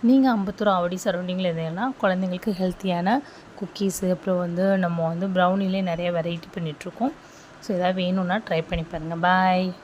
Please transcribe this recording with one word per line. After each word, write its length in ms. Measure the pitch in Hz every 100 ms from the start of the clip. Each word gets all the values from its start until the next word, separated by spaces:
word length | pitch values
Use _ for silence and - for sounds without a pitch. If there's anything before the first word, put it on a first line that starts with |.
நீங்க 340 | 233 269 262 226
அம்பத்தூர் 320 | 190 202 226
ஆவடி 300 | 185 175 180
சரௌண்டிங்கில் 500 | 214 175 180 185 185
இருந்தீங்கன்னா 380 | 165 160 170 247 262
குழந்தைங்களுக்கு 500 | 202 185 185 180 - 185
ஹெல்த்தியான 600 | 185 180 190 175 180 254 294 - - -
குக்கீஸு, 520 | 196 - 196 175 185
அப்புறம் 260 | 180 - 180
வந்து 400 | 175 170 190 196
நம்ம 300 | 180 170 165
வந்து 200 | 165 196
ப்ரௌனிலே 560 | 185 180 196 190 190
நிறைய 280 | 185 165 175
வெரைட்டி 360 | 175 165 170 - -
பண்ணிகிட்ருக்கோம். 540 | 165 147 - - 254 330 - - - -
So 160 | - 185
எதாவது 180 | 180
வேணும்னா 420 | 185 180 185 180 190
ட்ரை 280 | - 165 165
பண்ணி 160 | 175 165
பாருங்க. 240 | 170 156 165
பாய். 580 | 175 185 185 185 185 175